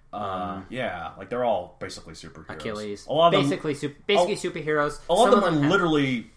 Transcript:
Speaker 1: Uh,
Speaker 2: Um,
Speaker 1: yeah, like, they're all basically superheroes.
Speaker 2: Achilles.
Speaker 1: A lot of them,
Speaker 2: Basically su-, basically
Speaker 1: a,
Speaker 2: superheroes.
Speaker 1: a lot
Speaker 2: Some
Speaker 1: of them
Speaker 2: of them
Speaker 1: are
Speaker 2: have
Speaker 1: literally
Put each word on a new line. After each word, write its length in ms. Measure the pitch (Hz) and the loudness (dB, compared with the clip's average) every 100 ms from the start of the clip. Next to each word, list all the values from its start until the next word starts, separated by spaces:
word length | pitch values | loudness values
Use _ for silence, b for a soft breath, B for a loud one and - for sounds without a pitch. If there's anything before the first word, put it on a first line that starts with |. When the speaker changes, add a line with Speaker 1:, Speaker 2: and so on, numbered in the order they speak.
| _ | _
Speaker 1:
Uh, 60 | 104 | -10
Speaker 2:
Um, 480 | 101 95 90 95 92 | -6 -6 -6 -8 -10
Speaker 1:
yeah, 420 | 120 113 90 78 - | -8 -6 -6 -12 -14
like, 120 | 98 | -8
they're 140 | 120 | -2
all 320 | 123 98 87 - | 0 0 -4 -12
basically 340 | 95 - - | -12 -12 -16
superheroes. 360 | 80 82 78 80 | -18 -18 -18 -14
Speaker 2:
Achilles. 560 | 90 113 107 104 101 - | -10 -8 -6 -8 -10 -4
Speaker 1:
A 60 | |
lot 140 | 151 170 | 4 6
of 60 | |
them, 160 | 190 139 | 6 2
Speaker 2:
Basically 240 | 190 156 139 | 0 -4 -6
su-, 180 | 147 - - | -6 -8 0
basically 260 | 202 180 | 2 2
Speaker 1:
a, 40 | 190 | 0
Speaker 2:
superheroes. 640 | 180 170 151 151 147 - - | -4 -6 -2 0 0 -4 0
Speaker 1:
a 40 | |
lot 120 | 180 233 | 4 6
Speaker 2:
Some 40 | 220 | 6
Speaker 1:
of 80 | |
them 0 | |
Speaker 2:
of 100 | 185 | 4
them 60 | 156 | 2
Speaker 1:
are 20 | |
Speaker 2:
have 80 | 143 | 4
Speaker 1:
literally 600 | 196 175 151 135 123 - | 4 4 2 2 -2 -6